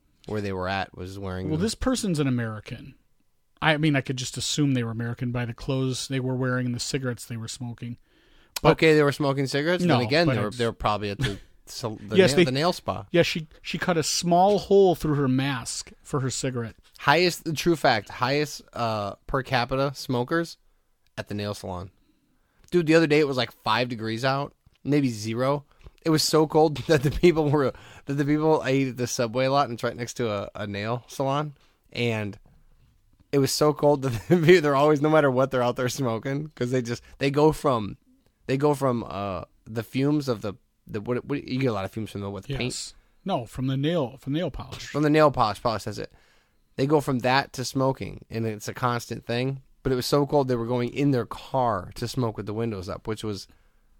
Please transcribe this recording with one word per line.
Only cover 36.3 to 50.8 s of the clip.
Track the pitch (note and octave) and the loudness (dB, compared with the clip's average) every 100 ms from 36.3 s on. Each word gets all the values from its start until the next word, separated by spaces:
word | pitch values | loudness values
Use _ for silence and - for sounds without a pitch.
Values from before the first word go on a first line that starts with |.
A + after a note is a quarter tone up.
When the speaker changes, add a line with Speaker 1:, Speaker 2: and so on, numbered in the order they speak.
| C#3 D#3 | -6 -8
Speaker 1:
'cause | - B2 | -6 -2
they | C3 | 0
just, | A#2 A#2+ - - | -2 -6 -10 -4
they | C#3 | 0
go | C#3+ D3+ | 4 4
from, | D3 D#3 B2 G#2 - _ _ _ _ - | 4 0 0 -2 -10 _ _ _ _ -4
they | C3+ | 0
go | D3 | 2
from, | C#3+ C3+ A#2+ F#2+ | 2 0 -2 -4
uh, | F#2 G2+ F2+ - _ - | -6 -6 -6 -10 _ -10
the | A2 | -10
fumes | A2 B2+ C#3 D3+ C3+ | -6 -2 0 0 -2
of | A2 | -4
the, | G2+ F#2+ _ _ - | -6 -10 _ _ -12
the, | G#2 | -8
what, | G2+ B2 - | -4 -6 -4
what, | C#3+ - | -8 -4
you | B2+ | -2
get | C3+ | -2
a | |
lot | G#2 | -2
of | F#2+ | -6
fumes | - G#2 | -8 -8
from | G2 | -8
the, | G2+ | -8
what, | G2+ | -8
the | - | -8
paint? | C3+ A#2+ | -6 -6
Speaker 2:
Yes. | - - - _ _ | -6 -12 -16 _ _
No, | F#3+ F3 | -6 -6
from | A2+ - C3 | -6 -6 -4
the | C3+ | -2
nail, | C#3+ E3+ B2 - | 0 0 -2 -6
from | - | -6
nail | D3 F3 | -4 -4
polish. | - C#3 - - | -8 -12 -14 -8
Speaker 1:
From | C#3 | 0
the | D3+ | 4
nail | D3+ D3+ | 6 6
polish, | C3 A2 G2+ | 4 0 0
polish, | A#2+ G#2+ | -4 -4
that's | - G#2+ | -6 -8
it. | G#2 - _ _ _ _ _ - | -10 -14 _ _ _ _ _ -4
They | C#3 | 2
go | D3+ | 2
from | C#3 C3 | 2 -2
that | B2 C3+ C#3 | 2 2 0
to | - | -6
smoking, | B2 C#3 C3+ C3 G2 G2 - | -6 -2 0 -2 -8 -12 -10
and | A2+ A2+ | -6 -6
it's | G#2+ - | -6 -10
a | |
constant | - B2+ A#2+ - A#2 - | -4 -2 -2 -4 -10 -6
thing. | A#2 C3 C3+ - _ | -4 -2 -6 -12 _
But | - | -2
it | B2+ | -2
was | A#2+ | 0
so | D3 C#3+ | 0 2
cold | D3 C3 | 2 2
they | B2 | 0
were | A#2 | 0
going | B2 | -2